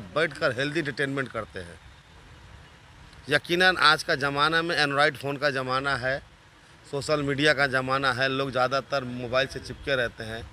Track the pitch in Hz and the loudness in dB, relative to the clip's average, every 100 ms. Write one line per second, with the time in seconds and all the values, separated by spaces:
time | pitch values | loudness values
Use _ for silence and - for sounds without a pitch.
0 | 98 147 165 139 156 120 143 156 151 131 | -2 -2 -2 0 -2 0 -2 -2 -4 -2
1 | 139 135 123 113 104 95 87 80 - - | -4 -4 -6 -6 -8 -10 -14 -16 -20 -20
2 | - - - - - - - - - - | -20 -20 -20 -20 -20 -20 -20 -20 -20 -20
3 | - - - 143 - 175 185 180 147 156 | -20 -14 0 0 2 4 4 6 6 6
4 | - 151 143 143 151 165 170 147 143 139 | 2 0 0 2 2 2 0 0 2 4
5 | 151 123 139 139 143 135 131 131 139 127 | 2 2 -6 -2 -2 -2 -2 -2 0 -2
6 | 127 143 - - - - - - - 143 | -2 -4 -8 -20 -20 -20 -20 -20 -10 -6
7 | 131 151 139 139 151 135 139 131 131 135 | -2 0 0 2 4 4 2 2 0 0
8 | 135 120 135 135 139 127 127 135 - 143 | 0 0 0 0 -2 0 0 0 -2 -4
9 | 123 123 123 131 135 135 131 120 - 131 | -4 -8 -2 0 0 -6 -12 -10 -2 0
10 | 117 - 110 113 120 | -2 -4 -12 -12 -12